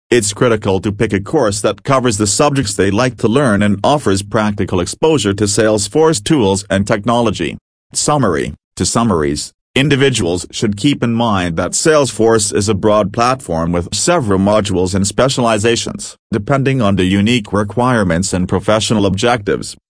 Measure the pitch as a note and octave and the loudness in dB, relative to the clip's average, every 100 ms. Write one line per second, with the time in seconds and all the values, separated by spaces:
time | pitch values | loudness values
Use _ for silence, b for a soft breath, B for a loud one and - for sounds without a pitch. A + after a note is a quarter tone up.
0 | _ B2 G#2 - B2+ A2 G#2 F#2+ G#2 G#2 | _ 0 2 0 0 0 0 -2 -2 -2
1 | A2+ G2+ G2 D#3 A2+ G#2 A2+ G2+ - C3+ | -2 -2 -2 0 0 0 -2 -4 0 0
2 | B2 G2+ G#2+ - D3 C#3 A2 - G2 G2 | 2 0 0 2 2 0 -2 0 0 2
3 | B2+ A2+ A2+ B2 C#3 G2+ G#2 G2+ G#2+ D3 | -2 0 0 2 2 2 0 0 0 0
4 | G#2+ G2 G#2 A#2 G#2+ G#2 F#2+ F#2 F2+ - | 0 -2 -2 -2 -2 -2 -2 -2 -4 -2
5 | D#3+ D3+ G2+ F#2+ G#2 - A2 G#2+ - D3+ | 0 2 0 0 0 2 2 0 0 2
6 | D#3+ D#3+ - D#3 G2 G2 - F#2+ G#2 A2 | 2 2 0 2 2 0 -2 -2 0 -2
7 | G2+ A#2+ A2+ F#2 D2+ - - _ _ - | 0 0 0 -2 -4 -8 -16 _ _ -6
8 | - D3 A2+ D2+ B1 D#2 _ - F#2 A#2+ | -2 0 0 0 -4 -8 _ -6 -4 0
9 | A#2 E2+ D2 D2 - - _ - - C3+ | 0 0 0 -4 -8 -16 _ -2 0 2
10 | C#3 A#2 E2+ F2 - - A#2 G2+ C#3+ C#3 | 2 0 -2 -4 -6 -4 -4 0 0 0
11 | A#2+ A#2 A#2 G2 F2+ E2 F2 - E3+ D3+ | -2 0 0 0 0 -2 -4 -2 2 2
12 | C3+ - A2+ A2+ G#2+ - G2+ G2 G#2+ G#2+ | 2 2 2 4 2 -2 0 0 2 2
13 | G2 A2 A#2+ C3 - E2 E2+ F2 F2 - | 2 0 0 -2 -4 -4 -2 -2 -4 -4
14 | - F3 A2+ F#2+ G2 G#2+ G2+ F#2 F#2 G2 | 0 0 2 2 2 2 0 0 0 0
15 | G2 - C3 C3 A#2+ A2 A2+ A#2 - - | -2 0 0 0 0 2 2 0 -4 -10
16 | - - _ A2+ G2+ C#3 C3+ C3 G#2 G2 | -14 -18 _ -6 0 0 0 0 2 2
17 | F#2 G2 G#2 B2 G#2+ G2 G#2 G#2 B2 A#2+ | 2 2 2 2 0 -2 -2 0 0 2
18 | F#2 E2 G2 F#2 F#2 F#2+ - G#2+ - A2+ | 2 0 0 -2 -2 -2 0 0 2 0
19 | G2+ G2 A#2 A#2+ G2 B1+ G1+ - _ | 0 0 0 0 -2 -4 -6 -16 _